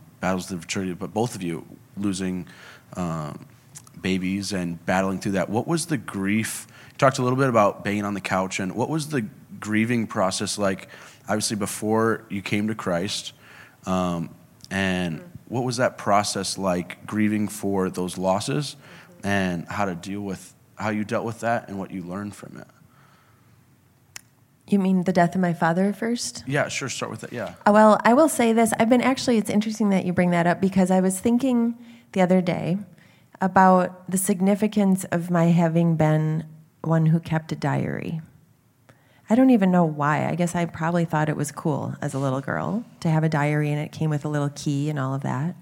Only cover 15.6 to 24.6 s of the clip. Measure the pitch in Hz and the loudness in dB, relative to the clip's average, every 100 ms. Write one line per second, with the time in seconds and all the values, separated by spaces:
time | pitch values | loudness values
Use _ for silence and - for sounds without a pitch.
15.6 | 127 117 113 - - 101 101 104 92 - | -4 -2 -2 -2 0 2 2 -2 -4 -4
16.6 | 95 90 85 - - 107 104 107 104 - | -2 -2 -4 -10 -6 -2 0 0 -4 -6
17.6 | 98 98 92 92 90 90 92 98 117 147 | -4 -2 -2 -4 -6 -2 0 0 -2 -4
18.6 | 143 - - - - - 98 101 92 87 | -4 -10 -20 -20 -20 -8 -2 0 0 -4
19.6 | - 98 101 85 92 101 101 92 - _ | -6 -4 -4 -4 -10 -10 -8 -10 -14 _
20.6 | _ - 104 107 101 117 110 113 113 117 | _ -8 -4 -4 -2 -4 -4 -4 -2 -2
21.6 | - 98 92 95 85 92 104 - - - | -4 -10 -8 -10 -8 -8 -10 -12 -18 -18
22.6 | - _ _ _ _ _ _ _ _ _ | -20 _ _ _ _ _ _ _ _ _
23.6 | _ _ _ _ _ - _ _ _ _ | _ _ _ _ _ -20 _ _ _ _